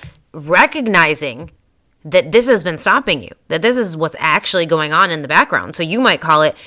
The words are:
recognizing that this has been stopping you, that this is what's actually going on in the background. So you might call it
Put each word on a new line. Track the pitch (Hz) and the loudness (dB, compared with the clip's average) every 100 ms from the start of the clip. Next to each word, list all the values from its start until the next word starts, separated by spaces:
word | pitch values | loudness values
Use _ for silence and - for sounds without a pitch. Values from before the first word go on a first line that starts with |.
| - - _ | -20 -20 _
recognizing | 160 147 180 302 311 233 185 156 151 143 117 165 _ _ _ _ _ | -12 0 2 2 0 0 2 2 0 -6 -10 -16 _ _ _ _ _
that | 156 180 160 | -2 0 2
this | 214 247 | 2 4
has | 220 | 2
been | 170 156 | 0 -2
stopping | 196 233 214 151 | 0 0 0 -4
you, | 85 - - | -6 -16 -6
that | 160 | -2
this | 220 247 | 0 0
is | 202 | -2
what's | 160 160 - | -2 -4 -2
actually | 160 165 - 185 | 0 0 0 -2
going | 165 160 151 | 0 0 0
on | 160 190 | 2 2
in | 160 | 0
the | 139 | 0
background. | 160 285 131 90 | 0 0 -2 -4
So | - | -6
you | 165 220 | -4 0
might | 247 165 | 0 0
call | 160 156 | 2 2
it | 156 - | 2 -2